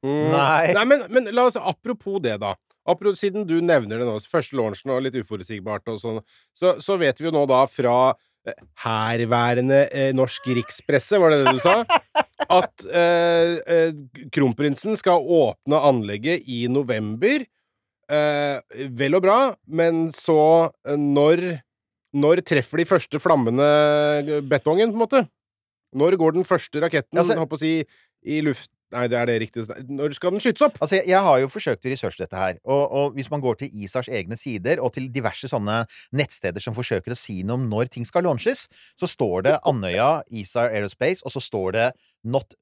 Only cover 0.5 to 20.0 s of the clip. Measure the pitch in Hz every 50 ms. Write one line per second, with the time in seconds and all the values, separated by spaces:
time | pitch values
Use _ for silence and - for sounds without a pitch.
0.5 | 160 147 165 165 175 202 226 247 285 285 226 170 214 254 247 208 226 240 247 254
1.5 | 233 233 - 190 170 _ _ 240 247 - _ 202 196 196 160 120 107 101 104 101
2.5 | 95 _ _ _ _ _ _ - 180 175 185 208 196 - - 202 185 214 208 170
3.5 | 160 170 170 175 165 139 117 104 107 117 123 120 107 107 - - - 165 139 -
4.5 | - 135 117 110 101 - - 135 131 127 135 131 120 127 104 _ 107 98 90 -
5.5 | 113 104 92 107 104 101 _ - 113 104 104 117 110 110 104 _ _ _ _ _
6.5 | _ - 175 185 170 - 151 - 196 185 170 139 127 - 147 165 156 151 143 135
7.5 | 131 127 135 135 - - 131 120 120 123 127 131 - _ _ _ _ _ _ 117
8.5 | - _ - _ _ - - 120 113 107 110 110 120 117 117 113 120 120 120 120
9.5 | 120 123 123 131 135 139 143 - 131 139 135 135 131 131 131 123 - - - 127
10.5 | 127 120 113 - - - - - 147 135 - - 208 202 180 160 156 143 139 -
11.5 | - 127 - 170 190 226 233 - 339 320 - _ _ 294 - _ _ _ 302 -
12.5 | - 180 175 - _ - - - - 175 170 170 175 170 170 170 170 170 165 170
13.5 | 170 160 - - 170 165 165 165 160 147 143 127 _ - - 139 - 156 143 127
14.5 | 113 - 143 147 139 - - 202 214 196 - 190 175 175 135 147 175 165 139 110
15.5 | - _ _ 131 147 156 139 147 131 120 107 101 101 104 110 151 170 160 104 123
16.5 | 123 117 120 123 127 139 143 120 120 110 107 104 107 117 156 220 277 302 254 _
17.5 | _ _ _ _ _ _ _ _ _ _ _ - 143 151 151 151 147 147 147 143
18.5 | 139 131 - _ - 110 139 139 127 117 139 139 156 190 185 190 202 240 269 262
19.5 | 208 _ _ - 151 160 165 170 165 165